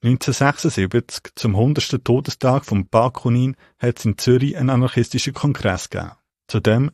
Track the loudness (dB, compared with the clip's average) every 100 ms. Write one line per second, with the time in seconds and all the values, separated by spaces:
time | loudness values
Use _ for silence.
0 | 2 0 0 0 0 0 -2 0 0 0
1 | -4 -12 -16 -6 -2 2 2 0 -2 -4
2 | 0 0 0 -4 0 0 0 -2 2 2
3 | 2 0 0 2 0 -4 _ _ -4 -2
4 | -2 -2 2 2 2 0 0 2 2 0
5 | -2 -2 -6 -2 -2 0 0 -2 -6 -10
6 | -10 -14 _ _ _ 0 2 2 2